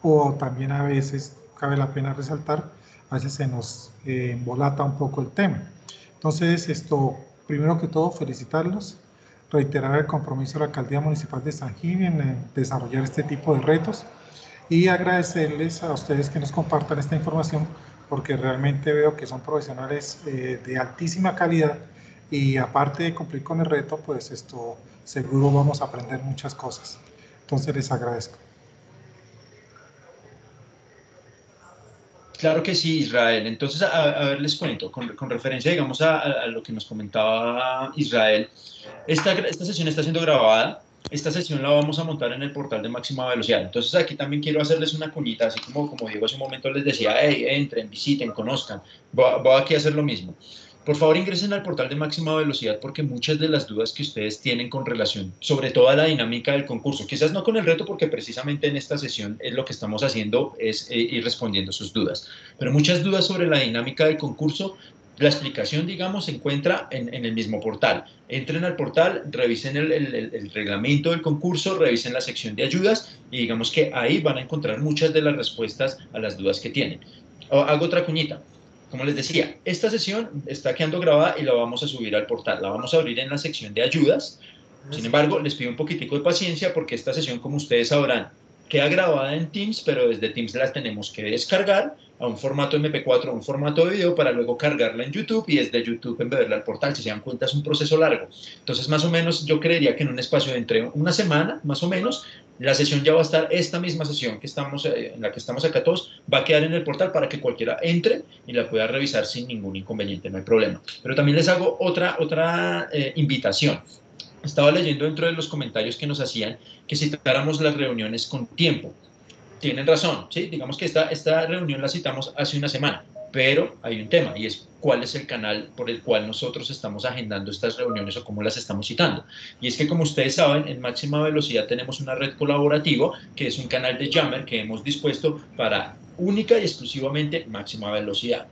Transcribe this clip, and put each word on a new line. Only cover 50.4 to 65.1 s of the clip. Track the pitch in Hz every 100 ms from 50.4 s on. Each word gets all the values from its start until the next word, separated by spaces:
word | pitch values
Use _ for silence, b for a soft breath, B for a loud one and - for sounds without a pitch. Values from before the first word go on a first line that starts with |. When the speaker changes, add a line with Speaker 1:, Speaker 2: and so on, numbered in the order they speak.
| B B B B -
Speaker 2:
Por | 147
favor, | 156 170
ingresen | 190 185 202
al | 202
portal | 185 - 131
de | 143
Máxima | 151 165 156 156
Velocidad | 151 135 110 107
porque | - -
muchas | 147 120 135 151
de | 156
las | 147 -
dudas | 107 110
que | -
ustedes | - 113 107 104
tienen | 131 120 120
con | 135 113
relación, | 117 104 107 92 -
sobre | - 143 131
todo | 127 127
a | 139
la |
dinámica | 160 147 113 120 131
del | 139 139
concurso, | 117 143 - 104
quizás | 123 156
no | 190
con | 202 220
el |
reto | 165 160
porque | 180 - 156
precisamente | - - 120 139 143 147
en | 143
esta | - 147
sesión | 131 - 104 110
es | 127
lo | 120
que | 131
estamos | 107 107 107
haciendo, | 107 110 104 120 - -
es, | 113 107 -
eh, | 120
ir | 117 117
respondiendo | 113 - 117 98 95
sus | - 101
dudas, | 110 - - B B B -
pero | 123
muchas | 143 156 175
dudas | 185 190 180
sobre | 180 170
la | 147
dinámica | 120 117 120 - 156
del | 156
concurso, | 139 - 151 - 196 B B - -